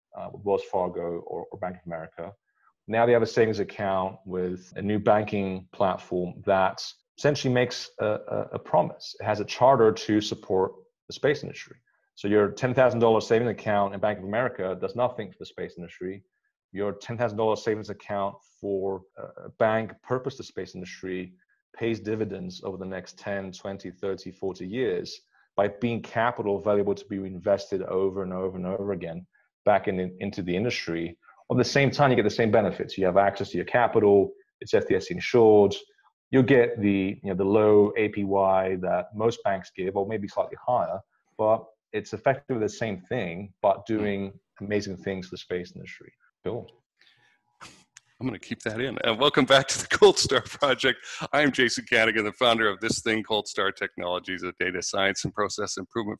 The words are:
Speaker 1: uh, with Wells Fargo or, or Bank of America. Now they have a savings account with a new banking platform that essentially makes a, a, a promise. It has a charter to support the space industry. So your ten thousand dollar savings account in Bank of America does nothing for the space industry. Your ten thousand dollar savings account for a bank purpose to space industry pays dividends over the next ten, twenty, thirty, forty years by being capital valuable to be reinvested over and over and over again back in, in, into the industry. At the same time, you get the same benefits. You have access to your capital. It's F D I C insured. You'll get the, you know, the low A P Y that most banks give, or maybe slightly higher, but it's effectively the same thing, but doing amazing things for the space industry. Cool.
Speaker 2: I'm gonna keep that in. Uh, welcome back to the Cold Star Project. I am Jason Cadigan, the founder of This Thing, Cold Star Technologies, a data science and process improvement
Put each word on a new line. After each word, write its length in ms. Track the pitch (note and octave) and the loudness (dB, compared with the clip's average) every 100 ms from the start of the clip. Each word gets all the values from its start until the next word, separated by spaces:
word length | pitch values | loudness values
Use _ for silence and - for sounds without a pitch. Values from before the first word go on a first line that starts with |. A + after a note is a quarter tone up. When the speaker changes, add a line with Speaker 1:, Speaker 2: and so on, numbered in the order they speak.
| _ G2 | _ -16
Speaker 1:
uh, 120 | F#2 | -14
with 120 | F#2+ | -8
Wells 180 | G2 F#2+ | -2 -2
Fargo 560 | - G2 F2+ F2 E2+ E2+ E2+ | -2 -4 -4 -4 -6 -8 -8
or, 180 | E2+ - | -12 -12
or 60 | G2+ | -10
Bank 180 | F#2 F2+ | -10 -10
of 60 | F2 | -12
America. 460 | E2 D#2+ - E2+ G#2 _ _ _ _ - | -12 -12 -14 -16 -16 _ _ _ _ -4
Now 180 | A2 A#2+ | 2 4
they 60 | |
have 100 | A#2+ | 4
a 40 | A2+ | 4
savings 340 | - A2+ G#2 | 2 2 2
account 560 | F#2+ - G2 F#2+ F#2 F#2+ | -4 -4 -4 -2 -4 -8
with 480 | F#2+ F#2 F#2 F2+ - | -8 -6 -4 -6 -12
a 80 | - | -6
new 160 | G2+ G#2+ | -2 2
banking 720 | A2 G#2 G#2 G#2 F#2+ F#2 - | 4 4 2 -2 -2 -6 -8
platform 680 | - G2 F2+ - F#2 F2+ - | -2 0 0 -4 -4 -4 -4
that 380 | G2+ F#2+ F#2 - - - _ - | 0 2 2 -2 -12 -16 _ -2
essentially 360 | D3 C#3+ C3+ | 0 2 2
makes 360 | B2 B2 - - - | 2 0 -2 -12 -4
a, 60 | G#2+ | -2
a, 320 | G#2+ - G#2+ - | -2 -4 -6 -6
a 40 | - | -8
promise. 560 | - E3 E3+ - - - | 0 0 0 -4 -16 -8
It 40 | G#2 | -4
has 120 | G#2 | -2
a 60 | |
charter 480 | G2+ - B2 C3+ A2 | -4 4 6 6 6
to 280 | G#2+ - G#2+ | 4 2 0
support 520 | G#2+ - - F#2+ F#2 - _ _ - | 0 -6 -2 0 0 -4 _ _ -20
the 60 | |
space 320 | - C3+ C#3+ | -4 -2 -2
industry. 320 | F#2 - - - _ _ _ - | -6 -14 -18 -20 _ _ _ -8
So 100 | G#2 | 2
your 220 | G#2 G2+ | 4 4
ten 260 | - B2+ | 0 0
thousand 240 | B2 B2+ A#2 | 4 4 4
dollar 220 | A2+ A2 | 4 4
savings 300 | G#2 A2+ A#2+ | 4 2 2
account 440 | G2 A2 G#2 G2 | -2 -2 0 0
in 60 | G2 | -2
Bank 180 | G#2 G2 | -4 -4
of 60 | |
America 520 | F#2+ A2 B2+ - F#2 F2+ | -4 -2 -2 -4 -6 -4
does 160 | F#2+ A#2 | -6 -2
nothing 340 | B2 - G2 | -2 -4 -12
for 80 | - | -14
the 80 | F2 | -16
space 280 | - F2 - | -12 -12 -12
industry. 480 | E2+ - F#2 G2+ _ _ _ _ _ | -16 -10 -10 -10 _ _ _ _ _
Your 220 | F#2+ G#2 | -6 -6
ten 220 | G2+ - A#2 | -6 -8 -4
thousand 220 | A#2 G#2 | -2 0
dollar 160 | A2 | 0
savings 360 | G#2+ - G#2+ G2+ | 0 -2 -4 -6
account 440 | G2+ - G2+ G2 G2 _ _ | -12 -8 -6 -6 -8 _ _
for 420 | G2+ G2 G2 F#2+ - - G2+ - | -6 -4 -4 -6 -10 -18 -18 -16
a 60 | F2+ | -10
bank 420 | - A2 A2 A2 - | 0 0 0 -4 -10
purpose 340 | - B2+ C3+ - | -6 -6 -6 -10
to 40 | |
space 320 | - - F#2 | -14 -12 -12
industry 600 | F#2 F#2 - F#2+ F#2 F2+ _ _ _ _ - | -12 -14 -12 -8 -8 -8 _ _ _ _ -6
pays 240 | A2+ A2 | -4 -4
dividends 600 | G2+ A2 G#2 F#2+ F#2 F#2 | -4 -4 -4 -6 -10 -10
over 120 | G2+ F#2 | -10 -10
the 100 | F#2 | -8
next 320 | F#2+ F#2 - | -10 -12 -12
ten, 340 | G#2 G2 F#2+ | -8 -6 -8
twenty, 400 | F2+ G2+ G2 F#2 | -10 -12 -10 -12
thirty, 400 | F2+ G2+ F#2+ F#2+ | -8 -6 -6 -10
forty 340 | - F#2+ F2 F#2 | -8 -8 -8 -8
years 540 | A#2 A#2 F2 - - _ _ _ - | -4 -2 -2 -6 -14 _ _ _ 0
by 100 | G2+ | 0
being 340 | - A#2+ A2+ | 0 -2 -2
capital 580 | - A#2+ A#2 A#2+ G#2 G2+ | -4 0 0 0 -2 -2
valuable 340 | G#2 G#2 G2+ | 2 2 2
to 120 | F#2+ - | -2 -6
be 120 | G2 | -8
reinvested 640 | F#2+ F#2 G2+ G2 - G2 | -8 -4 0 0 -2 -6
over 380 | F#2 F#2 G2 F#2+ | -2 0 0 -2
and 80 | F#2 | -6
over 280 | F#2 F#2+ F#2 | -4 -4 -4
and 80 | F2+ | -6
over 260 | F#2+ G2+ | -4 -4
again 340 | F#2 E2+ E2 - _ _ _ | -6 -8 -12 -14 _ _ _
back 240 | - G2 - | 2 2 2
in, 100 | F#2 | -2
in, 160 | F#2 - | -4 -6
into 220 | G2+ G2+ | -8 -6
the 120 | F2+ | -2
industry. 640 | F2 A#2+ - - E2+ E2+ - _ _ - | 0 0 -4 -4 -4 -6 -10 _ _ -2
At 60 | B2 | 0
the 80 | |
same 260 | A#2 C#3 C3+ | 2 2 2
time, 200 | - C#3+ | 4 4
you 60 | A#2+ | 4
get 80 | |
the 60 | G#2 | 2
same 200 | - A2+ | 2 2
benefits. 480 | A2+ G2 - - - | 4 2 -2 -6 -2
You 80 | F#2+ | 2
have 100 | F#2 | 4
access 320 | G2 G2 G2 | 4 2 -4
to 40 | F2 | -6
your 80 | |
capital. 680 | E2 B2 A#2 A2+ G#2 G2+ F#2+ - _ - | 0 2 2 4 6 6 4 -2 _ -20
It's 140 | - | 0
F 120 | G#2 - | 0 2
D 100 | F#2+ | 0
I 20 | |
C 160 | - | -2
insured. 600 | F2+ - B2 A2 G#2+ G2 - - _ _ _ _ | -8 2 6 8 8 6 2 -12 _ _ _ _
You'll 120 | C#3+ | 4
get 360 | A#2+ C3 A#2 - | 6 6 4 2
the, 400 | G2+ G2 F#2+ - | 2 2 0 -4
you 80 | G2 | -4
know, 40 | |
the 100 | F#2 | 0
low 460 | G2 G#2+ G#2+ G#2 G#2 A2+ | 2 4 8 8 6 2
A 140 | G#2 | -2
P 140 | G#2 | -2
Y 520 | G2 G2 F#2+ F#2+ F#2+ F#2 | 0 2 4 2 0 -2
that 240 | F2+ F2+ F2+ | -2 -2 -4
most 240 | G#2+ A2+ A2+ | -2 -2 0
banks 260 | G#2 F#2+ - | -2 -4 -6
give, 220 | - F#2 G2 | -8 -4 -2
or 100 | G2 | -2
maybe 220 | A2 G2+ | -4 -6
slightly 300 | - F2+ - | -4 -6 -6
higher, 380 | - B2 E2 F#2+ - _ _ - | -2 -2 -2 -6 -12 _ _ 0
but 260 | G#2+ A2+ A2 _ _ | 2 2 -2 _ _
it's 180 | G#2+ - | -8 -8
effectively 500 | G#2 C#3+ C3 - B2 | -2 0 0 -2 -2
the 60 | G#2+ | -2
same 300 | - A2+ F#2 | -4 -6 -6
thing, 560 | - - F2+ E2+ G2+ _ | -6 -6 -6 -8 -12 _
but 240 | G2+ G2 - | 0 0 -2
doing 520 | A2 G#2 G2 G2 - _ - | -2 0 -2 -6 -10 _ -12
amazing 380 | G2 G#2 G2+ F#2 | -4 -2 -2 -8
things 300 | G2 F#2+ F#2 | -6 -8 -8
for 80 | F#2 | -12
the 20 | |
space 340 | - F2+ F2 | -8 -8 -8
industry. 380 | F#2 F#2 - - _ _ _ | -14 -18 -20 -20 _ _ _
Cool. 260 | F#2 A2+ - _ _ _ _ _ _ _ _ _ - - _ - _ - | -8 -8 -10 _ _ _ _ _ _ _ _ _ -20 -20 _ -20 _ -10
Speaker 2:
I'm 80 | B2+ | -8
gonna 120 | G2 | -8
keep 240 | - A#2 | -10 -8
that 180 | A#2 A2 | -6 -4
in. 160 | C3 G#2 A#2 | -6 -2 0
Uh, 60 | |
welcome 320 | A2+ C#3+ D3+ | 2 2 4
back 240 | C3 C3+ C#3 | 6 6 4
to 100 | - | -4
the 100 | - | -2
Cold 300 | - G3+ - | 6 6 6
Star 220 | - C3 | 2 0
Project. 600 | - - C#3+ B2 C3 A#2+ - - - | -2 -2 0 2 0 0 -6 -12 -2
I 80 | C#3 | 2
am 100 | D3+ | 4
Jason 320 | B2+ B2 - | 4 2 0
Cadigan, 400 | A2+ A#2+ A2+ A2 | 0 4 4 2
the 80 | G#2 | 0
founder 340 | - B2 A2+ A2 | 2 4 4 2
of 140 | F#2+ | 0
This 220 | A2 - | -2 -2
Thing, 200 | A#2 A2 | -2 -2
Cold 240 | G2+ G#2+ G2+ | 0 -4 -2
Star 240 | - G2 | -2 -2
Technologies, 720 | - G2 - F2 F2+ F2 F#2 | -2 -8 -6 -4 -4 -6 -8
a 120 | F2+ - | -6 -4
data 240 | F#2 F2+ | -4 -4
science 440 | - G2 G2 G2 G2+ | -4 0 0 0 -4
and 80 | |
process 420 | - G2+ - G2 - | -2 -4 -4 -6 -8
improvement 420 | F#2 A#2 G#2 | -8 -8 -6